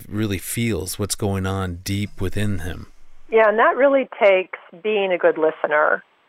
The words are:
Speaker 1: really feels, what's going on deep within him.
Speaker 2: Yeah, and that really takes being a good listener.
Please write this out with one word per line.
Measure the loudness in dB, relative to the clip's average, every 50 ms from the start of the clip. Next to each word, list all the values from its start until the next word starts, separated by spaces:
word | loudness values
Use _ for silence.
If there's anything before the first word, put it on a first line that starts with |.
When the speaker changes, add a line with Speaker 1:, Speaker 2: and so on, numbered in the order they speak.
| -10 -8
Speaker 1:
really | -4 -4 -2 -2 -2 -4
feels, | -6 -6 -4 -2 -2 -2 -2 -4 -6 -6 -6 -6
what's | -6 -6 -4
going | -4 -2 -2 -2 -2 -2
on | -2 -4 -4 -4 -6 -8 -8 -8
deep | -6 -4 -4 -4 -6 -6 -6
within | -4 -2 -2 0 0 0 -2 -2
him. | -4 -6 -8 -10 -14 -18 -20 -20 -18 -18 -18 -18 -6 0
Speaker 2:
Yeah, | 2 4 4 4
and | 4 4
that | 4 4 4
really | 4 4 4 4 2 0 -2 -2 2
takes | 4 4 4 4 2 -2 -10 -16 -16 -18 -14 -8
being | -4 -2 0 0 0 0
a | 0 2
good | 2 2 2 2
listener. | 2 0 0 0 -2 0 2 4 4 2 2 0 -4 _ _ _ _